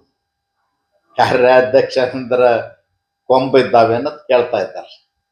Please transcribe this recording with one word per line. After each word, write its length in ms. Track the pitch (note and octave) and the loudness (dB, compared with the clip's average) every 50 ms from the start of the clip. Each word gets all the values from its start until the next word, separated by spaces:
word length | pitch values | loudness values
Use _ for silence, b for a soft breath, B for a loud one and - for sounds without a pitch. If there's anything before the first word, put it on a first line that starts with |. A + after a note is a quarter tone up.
| _ _ _ _ _ _ _ _ _ _ _ _ _ _ _ _ _ _ _ _ _ _ _ | _ _ _ _ _ _ _ _ _ _ _ _ _ _ _ _ _ _ _ _ _ _ _
ಕಾರ್ಯಾಧ್ಯಕ್ಷ 800 | B2+ A2+ - B2+ B2+ B2 B2+ B2+ B2+ B2+ - C3+ C3 - - - | -2 -2 0 0 2 4 4 4 2 2 0 0 0 0 0 -2
ಅಂದ್ರ 440 | C3 B2+ B2 - C3 B2 A2+ B2 B2 B2 A#2+ A#2 G#2+ - - - _ _ _ _ _ _ _ _ _ _ - | -4 -4 -4 -6 -10 -6 -4 0 2 2 2 2 0 -4 -8 -16 _ _ _ _ _ _ _ _ _ _ 0
ಕೊಂಬ್ 280 | B2+ C3 C#3 - C#3+ | 0 0 0 2 2
ಇದ್ದಾವೆ 380 | - - - B2 A#2 A2+ A2+ A#2 | 2 2 4 2 2 2 2 0
ಅನ್ನೋದು 320 | A#2+ C#3 D3+ - - - | -2 -4 -6 -10 -10 -4
ಕೇಳ್ತಾ 300 | - B2+ A#2+ A#2+ - A#2 | 0 0 0 0 -2 -4
ಇದ್ದಾರೆ. 340 | G2+ F#2 - - F2 - - - _ _ _ _ _ _ _ | -6 -6 -6 -10 -14 -18 -18 -20 _ _ _ _ _ _ _